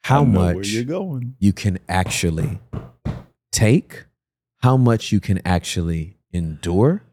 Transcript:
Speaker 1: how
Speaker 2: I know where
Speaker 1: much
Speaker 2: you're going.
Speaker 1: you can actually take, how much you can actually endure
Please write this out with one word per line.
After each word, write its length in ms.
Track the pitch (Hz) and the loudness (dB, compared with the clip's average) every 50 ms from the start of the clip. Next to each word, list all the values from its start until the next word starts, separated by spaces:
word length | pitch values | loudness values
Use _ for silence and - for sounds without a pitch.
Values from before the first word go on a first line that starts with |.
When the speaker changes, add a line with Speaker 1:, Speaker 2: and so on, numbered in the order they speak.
| - | 2
Speaker 1:
how 180 | - 131 143 | 2 2 4
Speaker 2:
I 40 | 147 | 4
know 140 | 123 104 92 | 4 4 4
where 160 | 92 87 87 | 4 2 0
Speaker 1:
much 120 | 90 98 | -2 -4
Speaker 2:
you're 160 | 98 107 113 120 | -4 -4 -4 -4
going. 520 | 131 160 190 196 185 147 127 120 123 131 _ | -4 -6 -6 -6 -6 -6 -6 -8 -10 -6 _
Speaker 1:
you 120 | 95 - | 2 2
can 280 | 92 - - 101 90 90 _ - | 2 2 -2 -4 -4 -4 _ -4
actually 720 | 87 92 92 - - - - 85 80 80 - - 98 - - _ - - - - _ _ _ - - - - _ _ _ _ _ | -2 -2 -2 -2 -2 -2 -2 -2 0 -2 -4 -4 -6 -10 -12 _ -14 -14 -14 -14 _ _ _ -10 -10 -10 -14 _ _ _ _ _
take, 540 | - - 113 107 117 180 - _ - - - _ _ _ _ _ _ _ _ _ _ _ | 0 2 4 4 4 4 2 _ -20 -20 -20 _ _ _ _ _ _ _ _ _ _ _
how 160 | - 123 131 | 2 2 4
much 340 | 131 123 120 117 107 - - | 4 4 4 2 2 0 0
you 80 | 110 101 | -2 -2
can 220 | - - 98 92 - | 0 0 -4 -2 0
actually 720 | 87 92 85 - - - 92 85 85 82 82 80 85 - _ _ _ | 0 0 0 -2 -4 -6 -4 -4 -2 -4 -4 -6 -8 -14 _ _ _
endure 720 | - 87 85 80 78 73 - 87 87 95 117 147 180 208 _ _ | -6 -6 -4 -4 -8 -8 -6 -2 2 2 2 2 2 -2 _ _